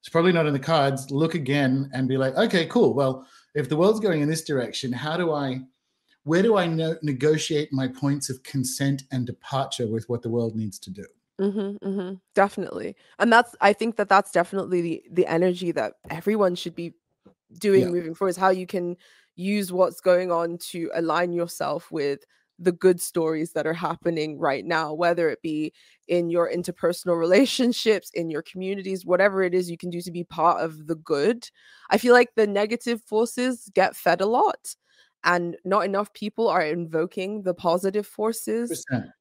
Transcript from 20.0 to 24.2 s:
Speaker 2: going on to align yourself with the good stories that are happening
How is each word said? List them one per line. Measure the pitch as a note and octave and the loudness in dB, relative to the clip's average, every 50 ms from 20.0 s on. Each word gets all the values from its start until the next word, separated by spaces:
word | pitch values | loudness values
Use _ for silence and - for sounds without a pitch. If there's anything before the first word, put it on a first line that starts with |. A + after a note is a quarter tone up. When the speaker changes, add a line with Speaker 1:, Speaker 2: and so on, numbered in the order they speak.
| - | 2
Speaker 2:
going | F#3 F3+ F3 F#3 F#3 | 4 4 4 4 2
on | F3 E3 E3+ E3+ E3+ F3 - - - | 0 0 0 -2 -6 -8 -12 -12 -8
to | F3 E3 - - | -8 -8 -6 -4
align | - E3 D#3+ D3+ E3+ F3+ F3+ F3 | -4 -2 0 0 0 0 0 -2
yourself | F3 E3+ E3+ - - - C#3+ D3 E3 - - | -4 -4 -4 -6 -6 -6 -4 -4 -6 -8 -8
with | - D#3+ C#3+ C#3+ C#3 - _ _ _ _ _ _ _ _ | -6 -4 -2 -2 -4 -4 _ _ _ _ _ _ _ _
the | F3 F#3 | -2 -2
good | F3 E3+ - F#3 F#3 F3 | -2 4 4 4 4 4
stories | - - - F3 E3 D#3+ D#3+ D#3 D#3 E3 - | -2 -6 -4 -2 -2 0 -2 -2 -4 -4 -4
that | D#3+ C#3+ | -4 -2
are | D#3 E3 | -2 -4
happening | E3 F3 D#3 E3 - _ F3 E3+ D#3+ | -2 -4 -6 -6 -2 _ -4 -2 -2